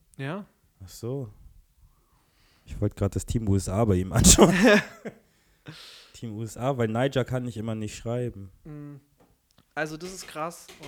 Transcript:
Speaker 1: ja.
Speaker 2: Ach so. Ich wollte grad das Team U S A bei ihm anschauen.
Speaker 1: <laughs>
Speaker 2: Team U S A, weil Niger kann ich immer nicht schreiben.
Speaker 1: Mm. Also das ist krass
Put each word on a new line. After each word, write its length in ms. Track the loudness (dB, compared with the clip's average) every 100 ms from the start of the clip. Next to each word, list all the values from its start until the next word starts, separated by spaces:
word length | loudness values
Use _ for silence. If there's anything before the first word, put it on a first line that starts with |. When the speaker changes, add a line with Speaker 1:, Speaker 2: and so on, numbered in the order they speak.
| _ -12
Speaker 1:
ja. 280 | -10 -8 -12 _ _ -20
Speaker 2:
Ach 60 | -20
so. 400 | -12 -8 -8 -10 -14 -20 -20 _ _ _ _ _ _ _ _ _ _ -16
Ich 140 | -6
wollte 140 | -6 -2
grad 200 | -2 -2
das 100 | -2
Team 220 | -2 2
U 80 | 0
S 140 | 0
A 160 | 0 4
bei 100 | 2
ihm 160 | 2
anschauen. 420 | 4 8 10 8 8
Speaker 1:
<laughs> 260 | 6 6 4 -12 -18 -18 _ _ _ _ -20 -20 -20 -20 -20
Speaker 2:
Team 200 | -14 -12 -8
U 80 |
S 140 | -8 -4
A, 200 | -4 0
weil 100 | 0
Niger 380 | 2 0 0 -2
kann 220 | -4 -6
ich 100 | -8
immer 180 | -6 -6
nicht 200 | -8 -8
schreiben. 560 | -6 -6 -6 -8 -18 _
Speaker 1:
Mm. 320 | -18 -16 -16 -18 _ _ _ _ _ _ _ -8
Also 220 | -6 -8
das 160 | -14
ist 140 | -14 -14
krass 400 | -10 -10 -10 -20 -20